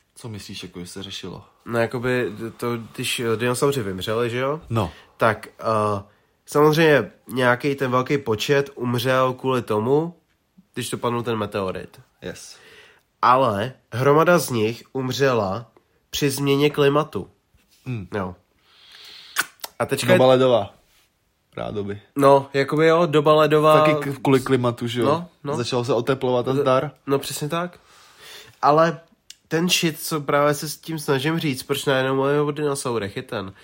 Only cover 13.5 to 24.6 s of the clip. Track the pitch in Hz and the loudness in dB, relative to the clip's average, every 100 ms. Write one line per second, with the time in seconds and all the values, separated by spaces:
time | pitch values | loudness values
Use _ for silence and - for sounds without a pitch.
13.5 | 101 123 - _ 117 139 147 160 175 - | 0 -4 -8 _ -2 2 4 4 4 2
14.5 | 120 107 117 - 131 127 117 135 120 98 | -2 -2 -4 -10 -8 -6 0 0 2 -2
15.5 | 101 123 _ _ _ _ - 143 127 139 | -4 -10 _ _ _ _ -4 -2 0 0
16.5 | 139 147 147 139 147 151 101 87 _ _ | 2 2 2 2 2 -2 -6 -12 _ _
17.5 | _ _ _ 127 117 87 107 92 90 _ | _ _ _ -10 -10 -8 -8 -8 -10 _
18.5 | _ _ _ - - - - - - - | _ _ _ -20 -20 -20 -20 -10 -8 -8
19.5 | _ - - 120 131 127 139 131 127 131 | _ -12 -6 -4 -2 2 6 6 6 6
20.5 | 117 101 - _ _ _ _ _ _ _ | 2 0 -10 _ _ _ _ _ _ _
21.5 | - 117 107 101 101 - 143 139 139 135 | -12 -8 -8 -8 -10 -10 2 6 6 4
22.5 | 139 135 151 160 160 175 151 151 151 151 | -2 -2 2 2 2 2 2 4 4 4
23.5 | 151 156 156 156 151 139 135 - 135 127 | 4 6 6 4 2 -2 -4 2 2 4
24.5 | 131 | 0